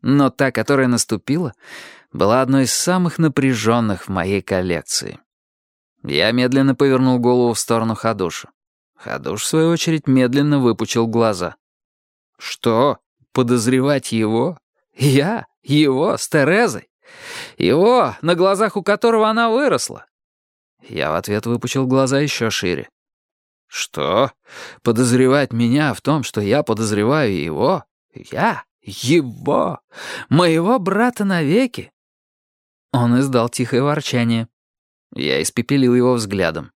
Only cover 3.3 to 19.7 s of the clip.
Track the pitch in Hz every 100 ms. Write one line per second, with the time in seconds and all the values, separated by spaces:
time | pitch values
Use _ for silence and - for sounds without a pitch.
3.3 | - 135 120 110 117 113 95 - 95 90
4.3 | 98 - 95 92 82 - - - - _
5.3 | _ _ _ _ _ _ _ - 71 95
6.3 | 120 127 135 135 131 139 131 131 127 120
7.3 | 123 120 110 - 117 113 110 113 107 90
8.3 | - - _ _ _ _ _ - - 69
9.3 | 92 - 160 160 170 - 160 143 131 127
10.3 | 131 147 143 123 110 110 - 113 113 113
11.3 | 95 87 - _ _ _ _ _ _ _
12.3 | _ - - - 113 139 120 _ _ _
13.3 | - 123 123 110 131 135 143 - 113 107
14.3 | 110 135 170 _ _ _ _ 143 139 151
15.3 | 226 - _ - 143 151 131 175 - -
16.3 | 160 139 190 233 110 - _ _ - -
17.3 | - - - 87 135 202 247 160 - 156
18.3 | 175 185 196 214 202 185 202 240 226 214
19.3 | 220 233 226 285